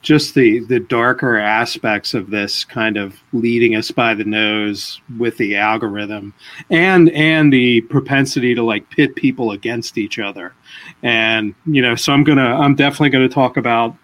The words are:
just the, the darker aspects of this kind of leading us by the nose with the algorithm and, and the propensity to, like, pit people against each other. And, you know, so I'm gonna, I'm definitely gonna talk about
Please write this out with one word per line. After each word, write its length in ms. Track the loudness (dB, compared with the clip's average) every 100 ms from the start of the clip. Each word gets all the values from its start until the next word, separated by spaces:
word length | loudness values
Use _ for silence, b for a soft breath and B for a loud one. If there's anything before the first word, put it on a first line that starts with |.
just 320 | 2 2 2 2
the, 240 | 4 2
the 200 | -2 -4
darker 580 | -2 0 0 0 0 0
aspects 760 | 0 0 -2 -4 -4 -4 -4
of 160 | -8 -4
this 340 | -4 -4 -6
kind 320 | -8 -4 -4 -2
of 240 | -8 -12 _
leading 420 | -4 0 2 2 0
us 140 | -4
by 240 | -2 -2
the 100 | 0
nose 800 | -2 -2 0 0 -4 -6 -12 -16 _ -4
with 200 | -4 -2
the 180 | -2 0
algorithm 800 | 0 0 -4 -6 -8 -10 -14 -18 B B B
and, 400 | 0 4 6 4
and 420 | 4 2 4 4
the 300 | 4 4 2
propensity 720 | 2 -4 0 0 0 0 0
to, 80 | 0
like, 260 | 0 -2 -4
pit 240 | -2 0 0
people 340 | -2 -2 -4
against 480 | -4 -6 -8 -8 -6
each 220 | -6 -6
other. 340 | -10 -10 -16 _ B B B B
And, 540 | -2 0 0 0 -2 -6 -2
you 160 | 0
know, 140 | 2 0
so 180 | 0
I'm 100 | 2
gonna, 360 | 4 4 2 2
I'm 160 | 2 2
definitely 340 | 2 2 0
gonna 180 | 2 2
talk 300 | 2 0 0
about 380 | -2 0 -2 -6